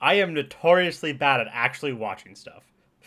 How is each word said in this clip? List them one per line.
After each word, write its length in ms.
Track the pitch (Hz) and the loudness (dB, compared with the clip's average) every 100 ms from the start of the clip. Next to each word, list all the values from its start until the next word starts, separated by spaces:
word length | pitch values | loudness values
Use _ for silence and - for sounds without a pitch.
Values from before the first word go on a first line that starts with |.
I 140 | 135 | 0
am 180 | 202 185 | 2 2
notoriously 800 | 156 139 - 165 180 180 156 160 | -2 -6 -2 4 4 4 -2 -8
bad 280 | 135 143 131 | 0 2 2
at 80 | 113 | -2
actually 400 | 120 127 135 143 | -2 -2 -2 -8
watching 420 | 120 107 92 - | -6 -8 -10 -14
stuff. 300 | 98 - - _ _ _ _ | -20 -20 -20 _ _ _ _